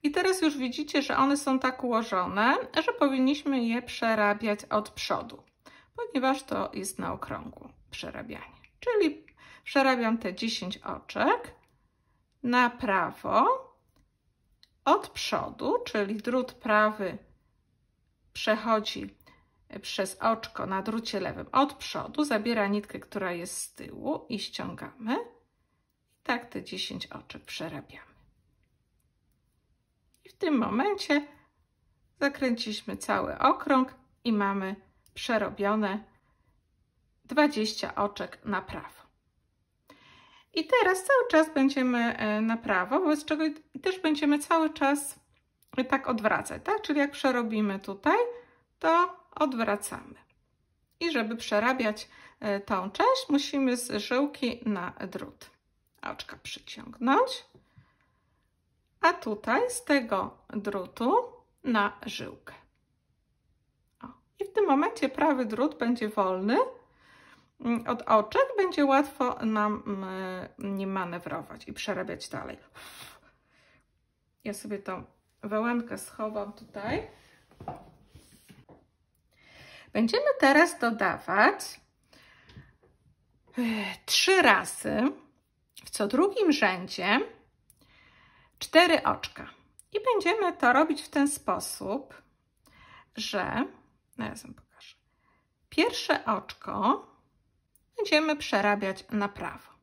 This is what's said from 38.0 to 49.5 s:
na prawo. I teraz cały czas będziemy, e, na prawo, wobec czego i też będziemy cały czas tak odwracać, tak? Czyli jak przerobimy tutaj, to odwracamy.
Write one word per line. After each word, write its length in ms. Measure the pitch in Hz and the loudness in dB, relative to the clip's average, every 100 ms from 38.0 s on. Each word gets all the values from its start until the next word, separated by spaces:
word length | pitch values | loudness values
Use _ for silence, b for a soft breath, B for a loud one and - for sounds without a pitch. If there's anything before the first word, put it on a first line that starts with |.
| 202 202 - - | -4 -4 -10 -8
na 180 | - 190 | -4 -4
prawo. 400 | 190 165 - - - _ _ _ _ _ _ _ _ b b b b b b | -4 -12 -12 -20 -20 _ _ _ _ _ _ _ _ b b b b b b
I 120 | - 311 | -6 2
teraz 380 | 494 392 370 | 4 6 2
cały 240 | - 539 494 | 4 4 8
czas 240 | 311 320 | 6 6
będziemy, 640 | 294 269 277 254 240 233 - | 4 4 4 2 2 0 0
e, 240 | 214 214 | 0 0
na 160 | 226 233 | 0 0
prawo, 440 | - 185 185 277 | 2 0 2 2
wobec 240 | 359 302 | 4 2
czego 200 | - 311 311 294 _ | 0 0 0 -2 _
i 60 | - | -4
też 200 | 370 370 | -4 0
będziemy 380 | 320 302 294 294 | 0 2 4 2
cały 320 | 294 330 311 | 4 4 4
czas 500 | 320 277 285 - - _ _ _ _ _ - 254 | 2 2 2 -2 -14 _ _ _ _ _ -4 0
tak 200 | 269 - | 0 0
odwracać, 540 | 226 214 175 - - | 0 2 0 -2 -8
tak? 180 | - 427 | -2 -2
Czyli 160 | 427 294 | 0 0
jak 120 | 285 | 0
przerobimy 680 | 285 277 247 226 214 208 196 | 0 0 0 -2 0 0 -2
tutaj, 400 | 202 196 - 403 480 B B B B _ | -8 -2 2 2 2 B B B B _
to 380 | 320 330 359 359 _ | 4 4 4 -2 _
odwracamy. 800 | - 302 | -2 0